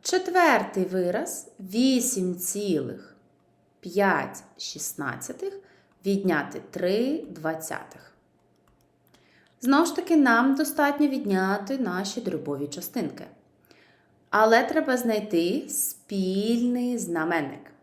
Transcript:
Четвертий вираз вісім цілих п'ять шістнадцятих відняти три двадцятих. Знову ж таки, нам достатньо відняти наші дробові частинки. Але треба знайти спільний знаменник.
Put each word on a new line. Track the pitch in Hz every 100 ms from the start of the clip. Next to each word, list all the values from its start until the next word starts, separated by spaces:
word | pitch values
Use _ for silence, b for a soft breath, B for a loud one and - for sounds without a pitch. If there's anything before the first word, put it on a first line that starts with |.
Четвертий | - 359 359 359 339 247 196 - 185
вираз | 185 180 202 339 - - _
вісім | 185 208 262 262 - - 185 175
цілих | - 202 202 160 127 98 - - _ _ _ _ _ _
п'ять | - 175 196 160 135 - - _
шістнадцятих | - - - - 139 - - - 392 392 b b b b 196
відняти | 196 190 156 - - -
три | 175 180 202 254 311 -
двадцятих. | 156 156 160 - - - - - _ _ _ _ _ _ _ _ _ _ b b b b b
Знову | 247 277 339
ж | -
таки, | 349 330
нам | 269 233 262 277
достатньо | 285 - 285 285 294
відняти | 262 202 190 190 202 202 269
наші | 220 180 196 -
дробові | 233 156 - 139 143
частинки. | - 170 247 160 - - - _ _ b b b b b b _
Але | 208 220 226
треба | 262 311 277 254
знайти | 240 214 202 170 170 240 -
спільний | - - - _ 196 185 190 214 233 240 240 247 240
знаменник. | 175 165 160 170 139 139 - -